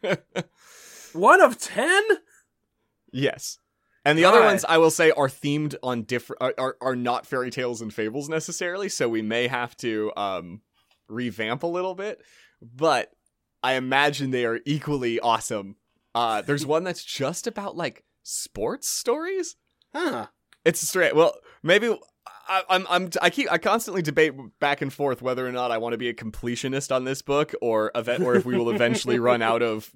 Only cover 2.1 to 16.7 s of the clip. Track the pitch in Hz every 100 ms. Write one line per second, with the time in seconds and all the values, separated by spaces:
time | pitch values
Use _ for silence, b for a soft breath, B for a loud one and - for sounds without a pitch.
2.1 | 381 _ b b _ _ _ _ _ _
3.1 | 127 139 - - - _ _ _ _ 143
4.1 | 160 180 233 214 196 - 160 160 165 160
5.1 | 143 135 - 143 151 151 - 127 117 107
6.1 | 123 - - 127 - 131 - 131 123 123
7.1 | 123 - 131 123 127 123 117 110 - 107
8.1 | 131 143 160 165 - 180 190 196 - 120
9.1 | 113 107 117 123 131 120 - 120 107 107
10.1 | - 101 90 87 104 _ _ _ _ -
11.1 | 113 123 107 110 139 170 180 185 180 208
12.1 | - b b b b 113 123 156 127 -
13.1 | _ _ _ _ _ 127 131 127 135 147
14.1 | 139 131 127 117 117 139 151 147 143 120
15.1 | 117 117 113 - 107 98 - _ _ _
16.1 | 117 117 107 147 143 143